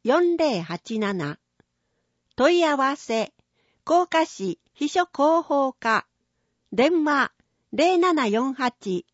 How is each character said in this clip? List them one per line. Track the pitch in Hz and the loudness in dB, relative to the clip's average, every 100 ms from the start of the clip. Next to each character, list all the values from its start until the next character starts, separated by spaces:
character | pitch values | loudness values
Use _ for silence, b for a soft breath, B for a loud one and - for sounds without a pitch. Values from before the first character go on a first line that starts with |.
四 | 220 311 349 339 | 0 2 2 2
零 | 311 202 | 0 -2
八 | 165 170 - 220 | -6 -10 -8 -4
七。 | 208 196 147 160 _ _ _ _ _ _ _ _ _ - | -2 -4 -6 -8 _ _ _ _ _ _ _ _ _ 0
問 | 269 349 | 2 2
い | |
合 | 320 285 | 2 0
わ | 269 285 | -2 -4
せ、 | - 226 214 _ _ _ _ _ | -4 -4 -6 _ _ _ _ _
甲 | - 339 359 | 0 0 2
賀 | 320 | 0
市 | 330 - 190 - _ | -2 -4 -8 -8 _
秘 | _ 285 | _ -2
書 | 370 349 | -2 -2
広 | - 294 330 - | 0 2 2 0
報 | 285 269 | -2 -2
課。 | - 226 220 - _ _ _ _ _ _ | -4 -2 -2 -4 _ _ _ _ _ _
電 | 196 277 339 | 0 2 2
話、 | 302 285 240 - _ _ _ | 2 0 -2 -6 _ _ _
零 | 214 330 370 | 0 2 4
七 | 370 311 233 | 2 2 0
四 | 214 269 | 0 -2
八 | 262 247 - 202 180 - | -4 -6 -6 -6 -6 -8